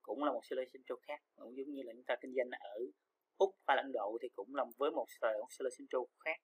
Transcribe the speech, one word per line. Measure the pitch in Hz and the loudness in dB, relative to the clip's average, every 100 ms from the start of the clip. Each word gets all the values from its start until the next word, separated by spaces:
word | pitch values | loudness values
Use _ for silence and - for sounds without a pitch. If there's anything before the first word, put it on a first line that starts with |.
cũng | - 110 | -4 0
là | 147 | 2
một | 123 | 0
Seller | - 131 127 | -2 -4 -4
Central | 135 127 123 | -10 -8 -8
khác, | - 147 _ | -6 -12 _
cũng | _ 110 131 | _ -12 -8
giống | 139 | -6
như | 139 | -6
là | 123 | -8
chúng | 117 | -10
ta | 127 123 | -2 -2
kinh | 131 | 0
doanh | 127 123 123 | 0 0 -4
ở | 101 107 131 - _ _ _ _ | -8 -4 -4 -6 _ _ _ _
Úc | 196 - - | 4 4 4
hay | 131 | 4
là | |
Ấn | 269 | 4
Độ | 123 101 117 | 0 0 -2
thì | 123 | -6
cũng | - 107 | -8 -6
là | 139 120 - | -2 -2 2
với | 143 | 2
một | 156 117 - 117 107 117 | 2 -2 0 2 2 -4
Seller | - 131 - | -4 -4 -4
Central | 139 131 120 _ | -2 -2 -2 _
khác. | 160 160 | -6 -6